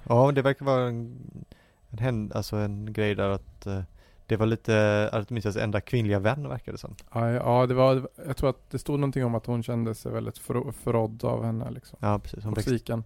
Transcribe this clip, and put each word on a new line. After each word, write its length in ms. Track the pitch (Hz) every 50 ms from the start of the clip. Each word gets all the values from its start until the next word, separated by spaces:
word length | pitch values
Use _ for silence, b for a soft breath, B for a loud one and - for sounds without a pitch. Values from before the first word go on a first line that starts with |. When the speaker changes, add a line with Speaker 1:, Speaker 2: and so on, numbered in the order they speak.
| - 117
Speaker 1:
Ja, 180 | 117 120 131
men 80 | 143 143
det 80 | 139 127
verkar 240 | 139 135 - 139
vara 220 | 135 135 127 127 123
en, 320 | 117 117 117 117 123 127 - - - - - - b b b b b b b -
en 80 | - 107
hän-, 340 | 117 131 120 110 107 101 -
alltså 220 | 110 101 - 110
en 360 | 104 104 101 101 101 104 107 107
grej 220 | 110 107 104 101
där 140 | 101 101 98
att, 380 | 98 95 - - - - -
eh, 140 | 101 98 95 92 - b b b b b b b
det 100 | - 113
var 100 | 104 110
lite 640 | 113 113 107 - - 110 107 107 104 104 104 107 107 -
Artemisias 440 | 113 101 - 123 113 101 107 95
enda 240 | 107 110 107 101 104
kvinnliga 380 | - - - 123 110 101 101 98
vän, 300 | 95 110 131 147 143 135
verkar 240 | 135 113 - - -
det 60 | -
som. 160 | - - - - - - -
Speaker 2:
Ja, 180 | 113 117 117
ja, 360 | 120 123 - 120 120 123 127
det 80 | 123 127
var, 340 | 127 131 135 131 131 131 - _ - -
jag 100 | - 131
tror 140 | - 147 135
att 200 | 123 - - -
det 80 | - 131
stod 200 | - - 147 143
någonting 240 | 143 139 131 139 127
om 100 | 120 117
att 120 | 113 -
hon 160 | - 120 117 113
kände 320 | - 120 117 113 113 107
sig 180 | - - 120 113
väldigt 260 | 113 113 110 - -
förrå-, 340 | - - 120 120 131 143 -
förrådd 520 | - - 123 117 117 110 110 113 117 -
av 200 | 120 120 117 113
henne, 260 | 113 113 113 117 120
liksom. 280 | 117 - - - - - -
Speaker 1:
Ja, 160 | 104 104 101
precis. 260 | - - - - 101
Hon 80 | 107 110
Speaker 2:
Och 60 | 113
Speaker 1:
växte, 120 | 107 139
Speaker 2:
sviken. 340 | 127 110 - - 117 113 110